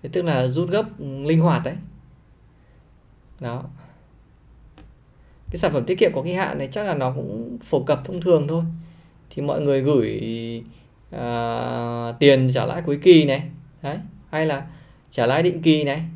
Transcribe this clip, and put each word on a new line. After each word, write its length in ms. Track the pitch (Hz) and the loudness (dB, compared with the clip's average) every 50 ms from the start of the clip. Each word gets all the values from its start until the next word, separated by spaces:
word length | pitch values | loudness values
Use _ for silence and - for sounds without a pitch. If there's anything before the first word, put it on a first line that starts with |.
| - | -12
Thế 60 | 147 - | -4 -4
tức 80 | 180 | -2
là 260 | 175 165 151 131 127 127 | -2 0 0 0 0 0
rút 220 | 127 156 175 170 | 0 -2 -2 0
gốc 160 | 175 208 - - - - | 0 -2 -2 -2 -8 -12
linh 400 | 147 139 135 135 139 147 160 165 | -12 -10 -10 -8 -2 2 4 4
hoạt 240 | 160 170 165 - - | 6 4 4 2 0
đấy. 120 | 131 - - - - - - - - - - _ _ - _ _ - _ _ _ _ - - _ _ - _ _ _ - _ _ - - - | -4 -8 -8 -12 -16 -20 -20 -20 -20 -20 -20 _ _ -20 _ _ -20 _ _ _ _ -20 -20 _ _ -20 _ _ _ -20 _ _ -20 -18 -12
Đó. 240 | - 120 117 123 - - - - - - - - - _ _ - - _ _ _ _ - - - - - - - - - - _ _ _ _ _ - - - - - - | -10 -8 -8 -8 -10 -14 -16 -18 -20 -20 -20 -20 -20 _ _ -20 -20 _ _ _ _ -20 -20 -20 -20 -20 -20 -20 -20 -20 -20 _ _ _ _ _ -20 -20 -20 -20 -16 -12
Cái 60 | - 175 | -8 -2
sản 140 | 160 190 | -2 0
phẩm 140 | - 139 117 | 0 0 0
tiết 140 | - 185 180 | 0 2 2
kiệm 120 | 233 190 - | 2 2 2
có 80 | - 131 | 0 -4
kỳ 100 | 170 180 | -4 -2
hạn 240 | 185 190 143 135 143 | -2 -2 -4 -4 -6
này 100 | 139 131 | -6 -6
chắc 120 | 131 208 208 | -6 -6 -4
là 100 | 202 170 | -4 -2
nó 180 | 143 135 127 | -2 -2 -2
cũng 460 | 131 - - - 202 - - - - 233 - | -4 -4 -8 -8 -8 -8 -8 -10 -12 -14 -6
phổ 200 | - - 139 131 | -2 -2 -2 2
cập 220 | - 147 - - | 0 -2 -2 -2
thông 160 | - 190 180 | -8 -8 -6
thường 260 | 170 185 170 156 143 147 | 2 4 4 4 4 0
thôi. 160 | 160 170 170 165 - - - - - - - - _ _ _ - | -2 -2 -2 -4 -6 -10 -14 -16 -20 -20 -20 -20 _ _ _ -14
Thì 120 | - - | -10 -6
mọi 200 | 143 143 139 151 | -4 -2 -2 -2
người 200 | 151 143 139 135 | 0 2 2 2
gửi, 400 | 131 139 151 135 110 107 107 104 110 113 113 117 113 117 117 113 113 - - - - - _ _ _ - | 2 4 4 4 2 2 -2 -6 -6 -6 -6 -6 -8 -8 -10 -10 -12 -14 -20 -20 -20 -20 _ _ _ -16
à, 1000 | - 131 123 120 120 117 117 117 117 120 120 123 123 120 120 120 120 117 117 117 120 123 | -12 -8 -6 -4 -4 -4 -2 -2 -4 -4 -4 -4 -4 -4 -4 -4 -6 -6 -6 -8 -4 4
tiền 300 | 147 143 139 135 131 131 127 | 6 6 8 8 4 2 2
trả 120 | 127 110 | 0 -2
lãi 160 | 110 - - | -2 -4 -4
cuối 180 | 165 - 143 143 | -4 -4 -4 2
kỳ 240 | 151 180 180 160 147 | 8 8 8 8 8
này. 240 | 143 135 143 160 - - - - - - - | 6 0 -2 -4 -8 -12 -16 -20 -20 -20 -12
Đấy. 160 | - 139 143 139 - - - - - - | -8 -8 -8 -8 -10 -14 -18 -20 -18 -8
Hay 160 | - 151 160 | -4 -2 0
là 220 | 160 147 135 139 - - - - - - - _ _ | 0 -2 -4 -6 -12 -16 -20 -20 -20 -20 -20 _ _
trả 140 | - - 120 | -4 0 0
lãi 180 | 117 131 151 170 | 2 2 2 2
định 180 | 180 175 165 | 2 0 2
kỳ 220 | 160 165 156 151 151 | 4 4 4 4 2
này. 200 | 143 139 156 165 - - | -2 -2 -4 -6 -8 -10